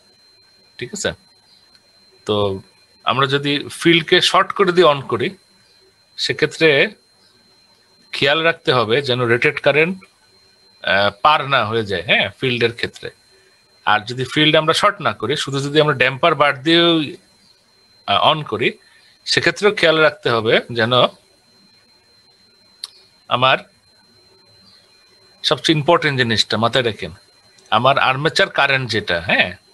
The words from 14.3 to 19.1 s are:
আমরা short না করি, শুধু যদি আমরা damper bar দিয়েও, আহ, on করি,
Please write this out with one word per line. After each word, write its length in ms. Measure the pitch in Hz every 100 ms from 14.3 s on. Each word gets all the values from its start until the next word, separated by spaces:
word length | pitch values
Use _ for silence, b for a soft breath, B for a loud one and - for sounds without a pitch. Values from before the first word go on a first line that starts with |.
| 151 151 156
আমরা 180 | 156
short 260 | 160 202 196
না 120 | 127
করি, 240 | 107 110 147
শুধু 240 | - 135
যদি 200 | 143 151
আমরা 140 | 151
damper 400 | 131 127 131 170
bar 280 | 151 143 135
দিয়েও, 380 | 143 170 170 165 139 - _ _ _ _ _ _ _ _ -
আহ, 280 | 98 123
on 100 | 156
করি, 280 | 147 104 165 - b b b